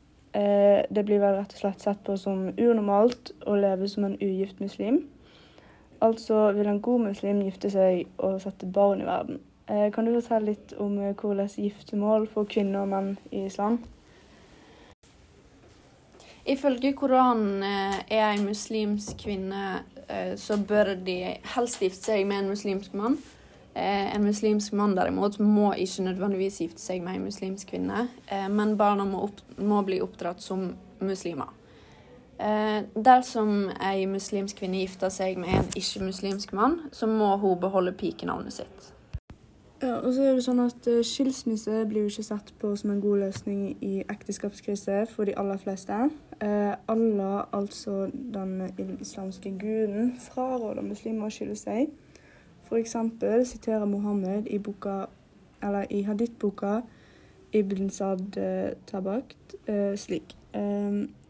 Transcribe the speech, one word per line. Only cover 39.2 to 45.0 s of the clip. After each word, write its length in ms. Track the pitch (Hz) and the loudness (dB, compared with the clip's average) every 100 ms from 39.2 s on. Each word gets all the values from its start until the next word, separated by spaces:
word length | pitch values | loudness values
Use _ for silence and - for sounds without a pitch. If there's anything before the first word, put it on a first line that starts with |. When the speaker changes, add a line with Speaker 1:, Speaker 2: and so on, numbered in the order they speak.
| - - - - - - | -14 -20 -20 -20 -20 -6
Speaker 1:
Ja, 160 | 262 226 | -4 0
og 160 | 254 | 0
så 80 | 254 | 4
er 140 | 269 262 | 6 4
det 80 | 247 | 4
sånn 160 | 247 | 2
at, 240 | 240 - 240 | 2 0 2
eh, 160 | 233 | 2
skilsmisse 800 | 226 - 269 262 233 220 214 220 214 | 2 0 0 0 -2 -2 0 -2 0
blir 160 | 208 208 | 0 0
jo 60 | |
ikke 100 | 208 | -2
sett 280 | 214 208 - - | -6 -8 -8 -6
på 100 | 208 202 | -4 -2
som 140 | 208 | -2
en 100 | 202 | 0
god 220 | 208 202 | 2 2
løsning 520 | 196 - 208 202 196 190 | 2 -4 -4 -4 -4 -4
i 220 | 202 196 - | -4 -4 -4
ekteskapskrise 960 | 208 - 202 202 - - 202 202 196 | -8 -8 -6 -8 -6 -6 -4 -2 0